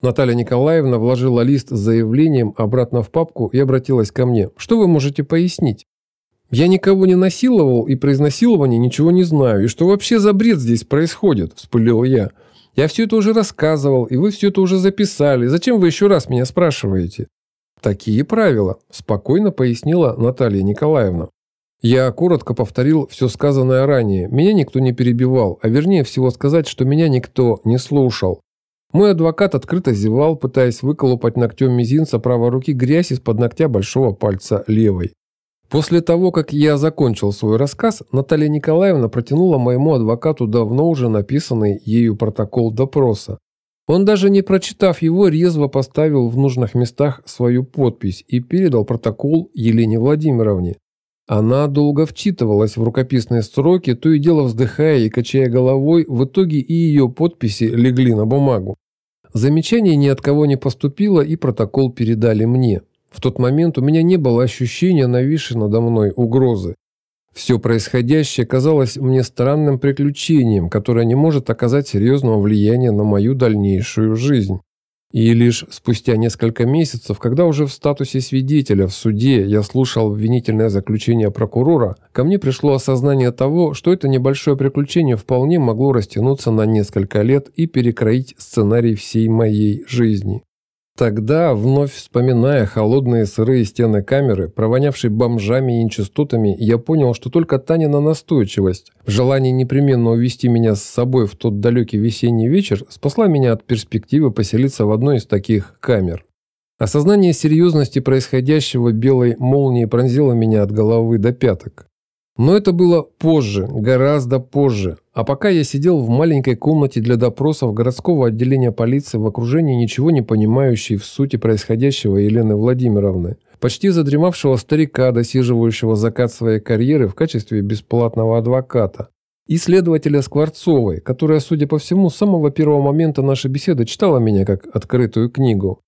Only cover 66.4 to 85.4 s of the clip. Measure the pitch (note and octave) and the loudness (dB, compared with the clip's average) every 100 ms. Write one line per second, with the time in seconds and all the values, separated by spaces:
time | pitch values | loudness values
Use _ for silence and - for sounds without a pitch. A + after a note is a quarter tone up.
66.4 | C3 A2 F2+ - _ _ _ _ _ - | 2 0 -6 -12 _ _ _ _ _ -18
67.4 | - B2 A2 A2+ G#2 B2+ A#2+ D#3 D3 - | -2 -2 0 -2 -2 -4 0 0 0 -4
68.4 | A#2 C3 C3+ D#3 B2+ - C3 C3 A#2+ - | -2 0 2 2 0 -2 0 0 -2 -2
69.4 | B2 D3 D3+ C3+ C#3 C#3 C#3+ C#3+ - D#3+ | 0 0 0 0 -2 0 -2 -4 0 2
70.4 | A#2+ G2+ E2+ G#2+ G#2 A#2 A#2 B2+ D#3 D3 | 4 2 0 -4 0 0 2 2 2 0
71.4 | B2 A2+ B2 C3+ C3+ G2+ A2 C#3 B2+ G#2+ | -2 -4 0 0 -2 -2 0 2 2 0
72.4 | G2+ G#2+ G#2 A#2+ B2+ G#2 G#2 G2+ G#2+ C3+ | 2 2 2 2 0 0 0 0 0 0
73.4 | B2 G#2+ G2+ F#2+ - - A2 A2 C3 C#3 | 0 2 0 0 -2 -2 -2 0 0 0
74.4 | F#2+ F#2 _ _ _ _ _ B2+ A2+ A2+ | 0 -6 _ _ _ _ _ 0 2 4
75.4 | A#2+ A#2 - - - A2+ - A2 A#2 - | 2 0 -8 -12 -4 -4 0 0 0 -2
76.4 | A2+ A2+ A#2 D3 D#3+ A#2 - G2+ A#2+ C3 | -4 -2 -2 0 -2 -4 -8 -6 -4 0
77.4 | F3 C#3+ D3 - D3+ C#3+ C3+ C3+ B2+ C3+ | 0 0 -4 -4 -4 -4 -4 -6 -4 -4
78.4 | C3 D3+ C3+ G2+ F#2+ - A2+ G#2 B2+ C3 | 0 -2 0 0 0 -2 -4 0 2 2
79.4 | G2 G#2 G2+ B2+ B2+ - A2 G#2 A2 B2 | 2 0 -2 -2 -2 0 -2 -2 -2 -2
80.4 | A#2 A2 A2+ G2 G2 G#2+ - A#2 G#2+ G2 | 0 0 0 -2 -2 -4 0 0 0 -2
81.4 | G2+ A#2 C3 E3 A2 - _ - C#3 G3 | -4 -2 0 2 0 -6 _ -4 0 0
82.4 | D3 C3 D3 C3+ - C3 C3+ C#3 B2 A#2+ | -2 -2 0 0 0 0 0 2 0 0
83.4 | C3+ D#3+ E3+ C#3+ - F3+ C#3 C3+ C3 C#3 | -2 0 -2 -2 -2 0 0 0 0 -2
84.4 | - C#3 C#3 C3+ C#3+ - D3+ A2+ - B2+ | -2 0 0 -2 -2 0 0 -2 0 0